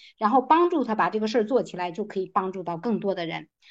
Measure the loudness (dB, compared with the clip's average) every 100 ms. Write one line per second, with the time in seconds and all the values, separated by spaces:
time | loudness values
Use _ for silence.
0 | -18 _ 2 2 4 4 4 2 0 0
1 | 0 0 0 0 2 0 0 -4 -6 -6
2 | -6 -6 -2 -2 -2 -4 -6 -4 -2 -2
3 | -2 -4 -4 -8 -12 _ _